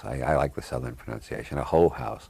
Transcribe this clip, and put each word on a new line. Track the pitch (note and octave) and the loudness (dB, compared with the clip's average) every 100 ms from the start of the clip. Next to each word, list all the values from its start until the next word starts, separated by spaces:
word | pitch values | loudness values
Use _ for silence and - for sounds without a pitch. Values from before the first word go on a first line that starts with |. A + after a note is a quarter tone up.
I, | - C2+ | -6 -4
I | B1+ | 2
like | D2+ C#2+ | 2 2
the | - | -2
Southern | - - - | -6 -6 -6
pronunciation, | A#1+ - A2+ - - - C#2+ | -10 -10 -10 -8 -10 -6 -6
a | |
whorehouse. | - E2 E2 - A#2+ G#2+ | 2 6 6 4 -8 -10